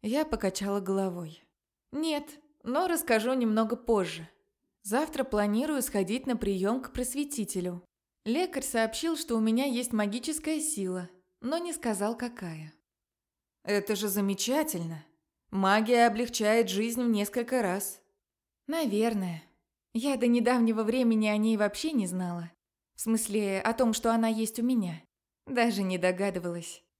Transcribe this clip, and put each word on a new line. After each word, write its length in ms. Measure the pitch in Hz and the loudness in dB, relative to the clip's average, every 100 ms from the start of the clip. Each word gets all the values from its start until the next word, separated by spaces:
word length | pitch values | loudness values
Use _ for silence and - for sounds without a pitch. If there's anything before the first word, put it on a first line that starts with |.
Я 220 | 214 269 | 0 0
покачала 560 | - 214 196 190 202 202 | 0 0 -2 -2 -2 -2
головой. 640 | 190 196 190 175 160 160 _ _ _ _ _ | 0 0 0 -4 -10 -14 _ _ _ _ _
«Нет, 480 | 269 320 294 294 - _ _ | -4 -2 -2 -6 -20 _ _
но 240 | - 262 370 | -4 0 0
расскажу 440 | 330 - 226 226 | 0 2 2 2
немного 420 | 262 233 214 220 233 | 0 2 2 0 -2
позже. 520 | - 220 185 160 165 _ _ _ _ _ | 0 2 2 -6 -14 _ _ _ _ _
Завтра 420 | 196 226 311 - | -4 -2 -2 -2
планирую 580 | 262 208 208 214 302 294 | -2 0 2 2 0 -2
сходить 440 | - 202 185 226 - | 0 -2 0 -2 -2
на 100 | 240 | -2
приём 440 | 202 196 190 254 | 0 0 0 -2
к 120 | 254 | -4
просветителю. 920 | - 254 277 285 262 196 185 180 175 - _ _ _ | -6 -4 -4 -4 -4 -4 -4 -4 -8 -14 _ _ _
Лекарь 380 | 202 262 359 285 | -2 0 0 -4
сообщил, 540 | - 233 220 226 330 320 | -2 0 0 0 -2 -2
что 200 | - 226 | -2 0
у 40 | |
меня 240 | 220 226 | 2 2
есть 280 | 277 240 240 | 0 -2 -2
магическая 680 | 214 202 226 247 311 311 311 | -2 -2 -2 -4 -6 -4 -2
сила, 480 | 311 - 185 185 175 _ _ _ | -4 -4 -4 -4 -8 _ _ _
но 180 | 240 320 | -4 -4
не 140 | 349 | -4
сказал, 440 | 311 240 202 208 233 | -6 -4 -2 -2 -2
какая». 560 | 247 240 180 156 156 - _ _ _ _ _ _ _ _ | -8 -8 -10 -10 -14 -20 _ _ _ _ _ _ _ _
«Это 320 | - 208 202 202 | -2 -2 0 -2
же 120 | 208 | 0
замечательно! 960 | 196 196 196 - 277 311 175 165 160 - _ _ _ _ | 0 0 0 0 0 0 -4 -6 -10 -14 _ _ _ _
Магия 560 | 196 190 208 220 240 233 | 2 4 4 6 6 6
облегчает 600 | 214 240 - 214 226 208 | 4 -2 0 4 4 4
жизнь 340 | 190 233 233 | 2 0 0
в 60 | 240 | 2
несколько 540 | 214 208 247 240 254 | 2 0 -2 -2 0
раз». 380 | 202 190 202 - _ _ _ _ _ _ - | 0 0 -4 -10 _ _ _ _ _ _ -6
«Наверное. 760 | 330 294 202 226 214 185 165 - _ _ _ _ | -2 0 2 2 0 -4 -6 -12 _ _ _ _
Я 240 | 226 277 269 | -2 0 2
до 100 | 247 | 4
недавнего 560 | 240 233 247 226 220 | 4 4 4 4 2
времени 460 | 220 254 240 220 214 | 2 2 4 4 2
о 80 | 208 | 2
ней 200 | 220 220 | 2 2
вообще 360 | 208 208 311 | 2 0 -2
не 140 | 294 185 | 0 0
знала. 460 | 180 180 175 170 _ _ _ _ | -2 -4 -6 -8 _ _ _ _
В 60 | - | -8
смысле, 600 | - 226 226 208 202 190 | 0 0 0 -2 0 0
о 120 | 214 | 0
том, 200 | 226 240 | 2 2
что 200 | 220 226 | 2 2
она 160 | 226 226 | 2 2
есть 300 | 220 220 233 | 0 -2 -2
у 40 | |
меня. 400 | 240 247 185 160 _ _ _ _ - | 0 2 0 -6 _ _ _ _ -6
Даже 360 | 247 233 202 | 2 2 2
не 160 | 190 185 | 0 2
догадывалась». 840 | 180 180 202 180 175 170 165 - _ | 2 2 0 -2 -4 -6 -10 -16 _